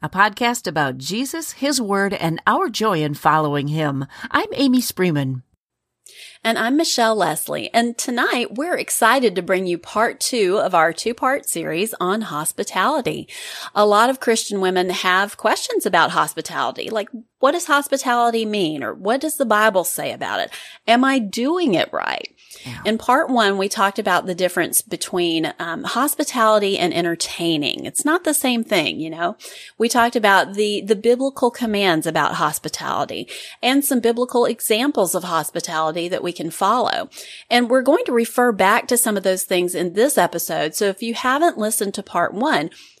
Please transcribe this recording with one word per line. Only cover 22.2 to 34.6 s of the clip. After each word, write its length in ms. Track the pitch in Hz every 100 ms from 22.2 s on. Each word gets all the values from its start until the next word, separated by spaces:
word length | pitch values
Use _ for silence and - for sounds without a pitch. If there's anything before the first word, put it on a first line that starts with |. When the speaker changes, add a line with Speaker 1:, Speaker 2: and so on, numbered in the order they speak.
| - _ - - -
Speaker 1:
Yeah. 160 | 120 208
Speaker 2:
In 120 | 226
part 320 | - 262 330
one, 280 | 247 202 196
we 100 | 196
talked 320 | - 196 202
about 260 | 196 180 180
the 100 | 175
difference 460 | 180 180 160 -
between, 720 | - - - 180 175 165 156 -
um, 240 | 170 165
hospitality 920 | - 233 285 - 294 254 220 214 196 196
and 140 | 175
entertaining. 920 | - 170 165 - - 170 160 147 -
It's 220 | 85 - 294
not 180 | 339
the 100 | 339
same 300 | 294 262 240
thing, 380 | 220 196 147 85
you 80 | 160
know? 260 | 160 175 220 - - - -
We 120 | 233
talked 260 | 247 233 240
about 380 | 208 190 160
the, 280 | 196 208 208 196
the 100 | 208
biblical 560 | 233 247 269 269 240
commands 560 | - 226 202 196 160 165
about 280 | 160 147 -
hospitality 920 | 156 156 156 - 139 120 139 85 - - - -
and 220 | 240 277
some 160 | 285 254
biblical 460 | 226 233 247 240 240
examples 680 | 233